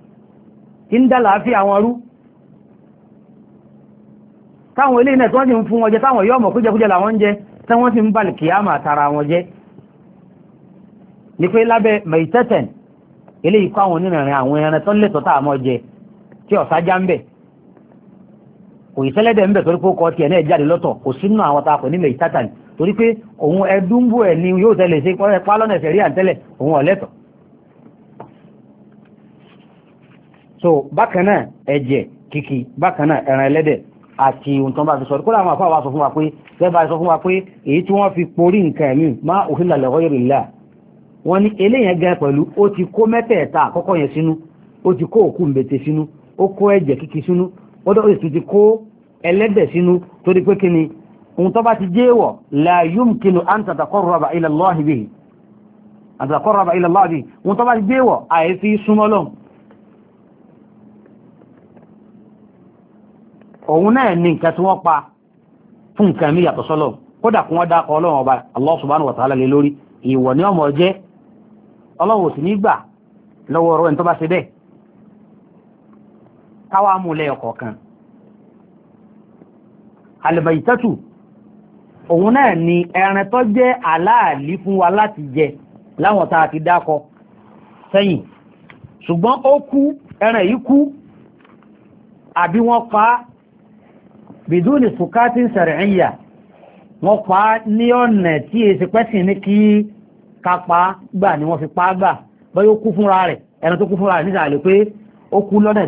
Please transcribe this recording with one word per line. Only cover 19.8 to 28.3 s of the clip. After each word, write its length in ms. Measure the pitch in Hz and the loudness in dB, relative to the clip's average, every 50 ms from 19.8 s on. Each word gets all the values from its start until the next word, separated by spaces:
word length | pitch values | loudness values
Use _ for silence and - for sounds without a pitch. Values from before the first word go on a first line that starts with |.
| 175 190 | 0 0
ó 40 | 180 | 0
kọ 160 | - 170 165 | 0 0 -2
tiẹ̀ 180 | 165 165 151 147 | 0 0 0 0
náà 140 | 185 175 | 2 0
jáde 220 | 156 147 185 156 143 | 2 2 0 2 2
lọ́tọ̀, 300 | 151 170 175 175 151 117 - - | 0 0 0 -2 -4 -6 -4 -6
kò 80 | 135 | -8
sínú 300 | 127 - 190 202 220 214 | -6 -4 -2 0 0 2
àwọn 220 | 180 147 143 143 139 | 2 0 0 0 0
tá 80 | 156 147 | 0 0
a 40 | - | 0
pè 120 | - 135 | -2 -4
ní 80 | 165 180 | -4 -2
maitatan, 480 | 165 147 123 135 170 165 170 147 117 98 - - - - - | -2 -2 -2 -2 -4 -2 -2 -2 -4 -6 -10 -16 -20 -14 -8
torí 180 | - 156 196 | -4 -4 -2
pé 140 | 202 208 226 233 220 220 - - - - | 0 0 0 0 0 -2 -8 -18 -10 -4
òun 240 | 160 147 170 190 190 180 | -2 -2 0 0 0 0
ẹdúnbù 480 | 190 196 185 180 233 247 247 240 220 240 | 0 0 0 0 0 2 2 2 2 2
ẹ̀ 120 | 214 185 160 | 2 2 2
ni 140 | 160 180 185 185 180 | 0 0 0 0 2
yóò 120 | 202 233 202 | 4 4 4
tẹ́lẹ̀ 260 | 170 185 175 165 147 | 4 2 2 2 0
ṣe, 80 | 131 185 180 | 0 -2 -2
kọ́ 140 | 175 196 208 202 | 0 0 0 0
ẹ 40 | 185 196 | 0 2
pa 120 | 196 208 214 | 2 0 2
lọ́nà 160 | 220 220 196 | 2 0 -2
ẹ̀sẹ̀ 160 | 165 151 156 | -2 -2 0
rí 60 | 170 208 | 0 0
à 80 | 190 156 | 0 0
ń 60 | 127 | 0
tẹ́lẹ̀, 220 | 180 190 180 143 - - - - | 0 0 -2 -2 -4 -8 -18 -10
òun 180 | - 131 151 160 | -6 -2 0 0
ò 80 | 139 | 2
lẹ́tọ̀ọ́. 280 | 143 170 196 - - - - - - _ _ _ _ _ _ _ _ _ _ _ - - _ _ - _ - - - - | 2 0 0 -2 -4 -14 -18 -20 -20 _ _ _ _ _ _ _ _ _ _ _ -20 -20 _ _ -20 _ -20 -20 -20 -20